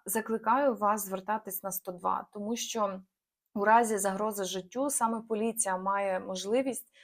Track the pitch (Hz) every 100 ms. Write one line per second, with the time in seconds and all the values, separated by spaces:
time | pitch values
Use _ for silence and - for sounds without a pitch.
0 | - 226 220 220 220 254 285 208 208 214
1 | 196 190 190 214 208 - 196 - - 180
2 | 185 190 196 208 208 233 - 226 202 190
3 | - _ _ _ _ 208 202 226 226 208
4 | 196 190 214 202 185 185 185 240 277 269
5 | 226 226 226 214 226 220 196 185 190 202
6 | 202 185 196 185 190 247 269 226 - _